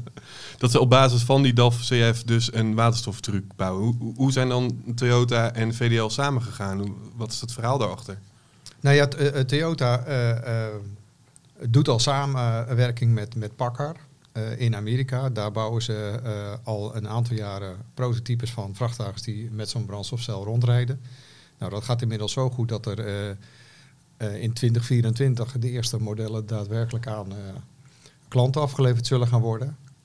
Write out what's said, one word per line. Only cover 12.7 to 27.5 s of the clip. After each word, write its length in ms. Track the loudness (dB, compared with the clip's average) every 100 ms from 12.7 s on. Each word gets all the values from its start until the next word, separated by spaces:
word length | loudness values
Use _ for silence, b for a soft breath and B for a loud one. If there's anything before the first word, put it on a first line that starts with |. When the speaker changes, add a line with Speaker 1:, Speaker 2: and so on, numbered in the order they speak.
| 2 2 4 4
Speaker 2:
met, 220 | 2 0 -6
met 200 | -8 -4
Packard, 420 | -4 -2 -6 -8 -18 _ _
eh, 280 | -8 -6 0
in 160 | 0 0
Amerika. 540 | 0 0 0 -2 -2
Daar 220 | -2 -2
bouwen 300 | -2 -2 -2
ze, 380 | -2 -4 -4 -6
eh, 300 | -6 -6 -6 -10
al 320 | -6 -4 -4 -6
een 120 | -4
aantal 280 | -2 0 -2
jaren 400 | -4 -8 -8 -12 -14
prototypes 580 | -6 -2 -2 -2 -4 -4
van 240 | -8 -10 -4
vrachtwagens 460 | -6 -4 -8 -8
die 300 | -8 -8 -8
met 180 | -8 -6
zo'n 160 | -6 -6
brandstofcel 580 | -8 -6 -6 -6 -6
rondrijden. 560 | -2 2 4 4 2 -4 B B B B B -10
Nou, 120 | -8
dat 120 | -6
gaat 180 | -2 0
inmiddels 300 | 0 -2 -4
zo 180 | -2 -2
goed 200 | -2 -4
dat 160 | -4 -6
er, 140 | -6
eh, 300 | -4 -4 -6 -10 B B B B B _ _ -8
eh, 240 | -6 -4
in 120 | -4
twintig 320 | 0 2 2 2
vierentwintig 680 | 2 2 2 0 0 -4 -4
de 100 | -4
eerste 320 | -2 -4 -2
modellen 440 | -4 -4 -6 -6 -4
daadwerkelijk 640 | -6 -4 -2 -2 -4 -6
aan, 240 | -8 -8
eh, 60 | -12 -12